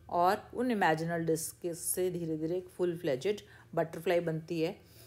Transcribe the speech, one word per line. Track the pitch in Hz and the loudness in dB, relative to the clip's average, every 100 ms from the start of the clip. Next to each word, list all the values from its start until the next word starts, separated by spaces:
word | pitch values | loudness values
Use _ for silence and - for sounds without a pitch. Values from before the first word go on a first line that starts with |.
| - | -2
और | 175 180 208 - | 4 4 4 -2
उन | - 254 214 | -4 0 4
imaginal | 175 160 165 170 | 4 4 0 -2
disc | 165 160 - - | 0 0 -2 -8
के | 175 | -8
से | 165 - - 185 | -6 -4 -2 0
धीरे | 175 165 156 | -2 -2 -2
धीरे | 160 180 | -2 -2
एक | 180 - | -4 -2
full | 180 170 | -2 0
fledged | 165 131 185 208 - - - 165 | -2 0 0 -4 -8 -20 -6 -2
butterfly | 160 170 175 175 | -2 -2 2 2
बनती | 165 160 160 170 | 2 -2 -4 -2
है। | 160 202 - - | -2 -2 -14 -20